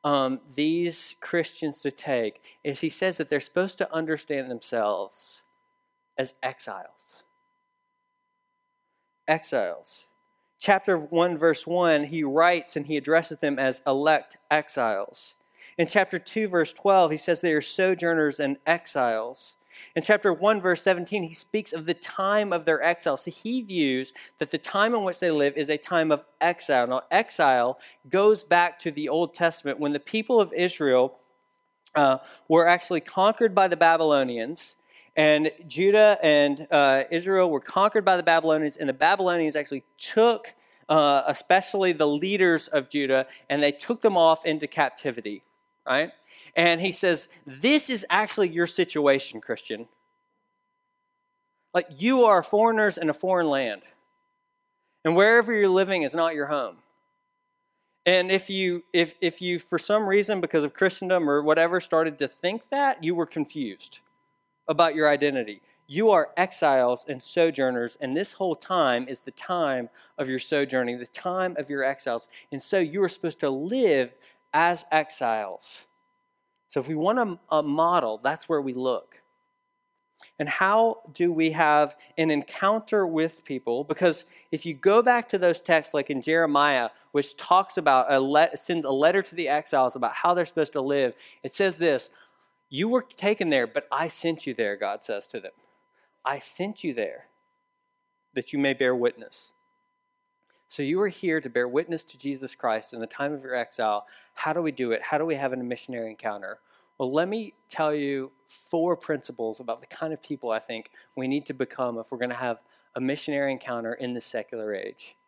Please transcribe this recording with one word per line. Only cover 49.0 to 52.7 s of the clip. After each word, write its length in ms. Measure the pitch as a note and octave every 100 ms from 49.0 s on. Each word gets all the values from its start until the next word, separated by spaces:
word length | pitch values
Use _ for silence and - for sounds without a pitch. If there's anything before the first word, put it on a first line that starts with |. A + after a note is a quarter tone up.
| C#3+ C3+ - A2
Christian. 480 | - A2+ - G#2+ A#2 _ _ _ _ _ _ _ _ _ _ _ _ _ _ _ _ _ _
Like, 120 | F3+ F3
you 340 | C#3 G#3+ C4
are 180 | A#3 F#3+
foreigners 540 | E3 G#3 A3+